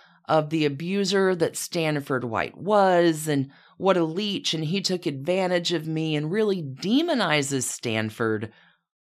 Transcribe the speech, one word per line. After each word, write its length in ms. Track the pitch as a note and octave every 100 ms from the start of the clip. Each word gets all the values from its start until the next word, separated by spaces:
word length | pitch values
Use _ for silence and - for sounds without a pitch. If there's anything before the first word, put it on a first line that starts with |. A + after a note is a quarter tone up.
| - _ -
of 200 | D#3 D3+
the 160 | D#3+ D3+
abuser 720 | C#3 E3+ G3 G3 G3 F#3+ F3+
that 220 | D#3+ -
Stanford 640 | - F3 D#3+ D3 C#3+ C3
White 340 | B2+ G#2+ D2 -
was, 680 | E3 G#3 F#3+ F3 F3 D#3 D#3
and 220 | C#3+ C3+ - - -
what 200 | F#3 F3+
a 60 |
leech, 500 | D#3+ E3 G#3 F#3+ -
and 100 | D#3+
he 180 | D#3 G3
took 240 | - F#3 E3+
advantage 680 | C#3 C#3+ F#3 F3+ F3+ F3
of 140 | E3+ D#3
me, 280 | D#3 D#3+ D3+
and 160 | D3+
really 300 | G#3 G#3+ F#3+
demonizes 1040 | C#3+ C3 F#3 B3 F4 C#4 F#3 D3+ C#3 C#3
Stanford 880 | A#2+ - B2 A2 A2 A2 A2+ G#2+ A2 - _ _ _ _ _